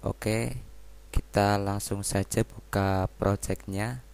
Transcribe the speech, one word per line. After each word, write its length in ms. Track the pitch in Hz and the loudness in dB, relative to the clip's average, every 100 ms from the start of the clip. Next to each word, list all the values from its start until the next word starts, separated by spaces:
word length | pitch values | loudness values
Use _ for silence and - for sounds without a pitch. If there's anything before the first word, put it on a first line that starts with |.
Oke, 560 | 101 - 107 110 120 123 - - - - - | -4 -2 0 0 0 -6 -10 -16 -16 -18 -2
kita 400 | - - - 101 | -2 0 4 4
langsung 480 | 101 101 101 - 101 | 4 2 -2 -2 -4
saja 400 | 98 101 98 - | 0 0 2 0
buka 640 | 110 - - 101 98 95 95 | 0 -4 -2 2 4 2 0
projectnya. 880 | - 98 98 - 95 - 98 110 123 - | 2 2 2 0 -6 -4 -4 -4 -6 -12